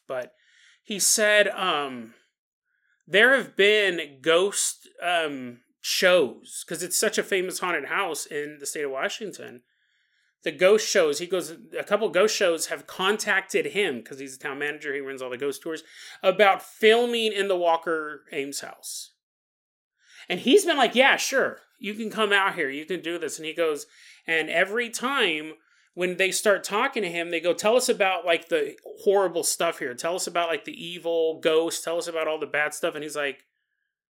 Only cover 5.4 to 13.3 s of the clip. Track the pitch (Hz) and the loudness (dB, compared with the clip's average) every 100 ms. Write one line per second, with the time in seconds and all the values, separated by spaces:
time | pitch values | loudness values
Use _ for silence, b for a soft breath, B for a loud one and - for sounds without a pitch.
5.4 | 123 120 _ _ - - 185 180 131 - | -10 -14 _ _ -6 2 6 6 4 -2
6.4 | - - - 156 175 - 220 214 - 190 | -16 -14 -10 -8 -4 0 0 0 -2 -2
7.4 | 180 151 185 165 135 170 190 147 - 147 | -2 -4 -4 -4 -2 -4 -4 -6 -8 -8
8.4 | 147 147 139 160 143 131 185 - 208 135 | -8 -10 -10 -6 -6 -4 -6 -6 -12 -12
9.4 | 123 120 _ _ _ _ _ _ _ _ | -16 -18 _ _ _ _ _ _ _ _
10.4 | 175 147 185 214 - 202 156 143 175 185 | -6 4 6 6 4 2 2 0 -2 -4
11.4 | 151 165 - 165 139 208 214 170 214 - | -4 -12 -12 -8 -2 0 2 2 2 4
12.4 | 185 165 - 156 - - 185 208 214 | 0 0 -2 -8 -10 -2 0 0 0